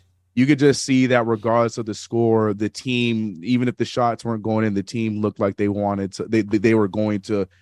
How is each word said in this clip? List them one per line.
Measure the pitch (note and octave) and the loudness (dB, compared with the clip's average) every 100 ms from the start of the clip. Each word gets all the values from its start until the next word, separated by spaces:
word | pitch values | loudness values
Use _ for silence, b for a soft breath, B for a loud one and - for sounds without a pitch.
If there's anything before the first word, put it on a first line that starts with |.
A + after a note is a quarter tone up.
| _ _ _ | _ _ _
you | A#2+ C3 | 0 2
could | C#3+ | 4
just | C#3+ B2+ | 4 4
see | - C3 B2+ | 2 2 4
that | B2 A2+ | 2 2
regardless | A2 A2+ A#2 A#2 B2 | -2 0 2 0 -2
of | A2 | -8
the | |
score, | G2+ - A#2 A#2 A2 G#2+ | -8 -6 0 2 2 2
the | G2+ G#2 | 0 -4
team, | - C3 B2 A#2+ A2+ A2 D#2+ | -6 -4 -2 0 -2 -4 -6
even | F2+ B2 B2 | -2 0 0
if | G#2 | -2
the | |
shots | A#2 - A#2+ A2 | -4 -2 -2 -2
weren't | A#2 A2 | -6 -6
going | A2 A2 A2 | -2 0 0
in, | |
the | G2 | 0
team | F#2+ A#2 A2 G#2+ | -4 -4 -4 -2
looked | G#2 - | -4 -2
like | G2+ F#2+ | -2 0
they | G2+ | -2
wanted | G2+ G2+ G2+ F#2+ | -2 -2 -2 -6
to, | - | -8
they, | G2+ A2 | -2 0
they, | G#2 G#2+ | 0 2
they | A2+ | 4
were | A2+ G2+ | 4 2
going | G2+ G#2+ G#2 | 0 -2 -2
to | - G#2 F#2+ _ | -4 -4 -4 _